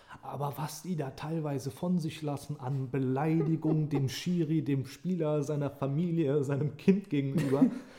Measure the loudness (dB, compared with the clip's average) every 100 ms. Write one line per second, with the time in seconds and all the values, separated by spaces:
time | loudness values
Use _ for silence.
0 | -20 -16 -12 -6 -6 -6 -8 -8 -6 -4
1 | -6 -8 -6 -4 -2 -4 -6 -6 -2 0
2 | -2 -4 -6 -6 -8 -8 -4 -4 -2 -2
3 | 0 2 2 2 2 2 2 2 2 0
4 | 0 -2 0 0 2 2 2 0 -2 -6
5 | -4 0 2 0 0 -2 -2 -2 -2 0
6 | 2 2 2 2 2 0 -2 4 4 4
7 | 2 0 2 2 2 6 6 4 -10